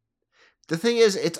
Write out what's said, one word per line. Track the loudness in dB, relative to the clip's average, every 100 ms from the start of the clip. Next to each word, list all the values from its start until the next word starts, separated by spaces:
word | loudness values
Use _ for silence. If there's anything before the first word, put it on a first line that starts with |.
| _ _ _ _ _ _ -10
The | -4
thing | -2 2
is, | 2
it's | 2 -4 -6